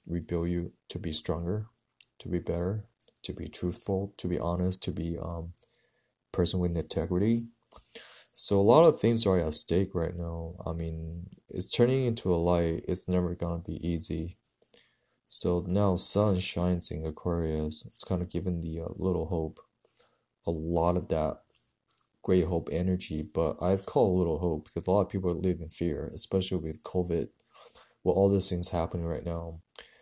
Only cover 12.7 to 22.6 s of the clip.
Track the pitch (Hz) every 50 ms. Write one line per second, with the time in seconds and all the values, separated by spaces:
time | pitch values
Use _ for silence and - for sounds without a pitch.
12.7 | 82 - - - 90 - - - 90 90 90 85 87 - 87 85 85 85 87 -
13.7 | 85 - - 87 85 80 78 - 82 82 82 87 87 - _ _ _ _ - -
14.7 | - - - _ _ _ _ _ _ _ _ _ - - - 90 87 87 - 87
15.7 | 90 101 104 98 92 90 - - - 104 104 107 95 90 92 - - 85 87 90
16.7 | 90 87 - - 80 80 80 80 78 - - 87 85 85 82 80 78 78 78 78
17.7 | 76 - - - - - - - 95 87 90 90 - 87 92 95 87 85 82 82
18.7 | 80 82 82 - - - 85 95 87 82 92 - 92 82 80 78 - - - _
19.7 | _ _ _ _ _ _ _ _ _ _ _ _ _ _ _ - 85 78 78 82
20.7 | 85 82 85 87 87 90 90 - 82 80 78 76 - - _ _ _ - - _
21.7 | _ _ _ _ - - _ _ _ _ - - 92 92 82 85 90 82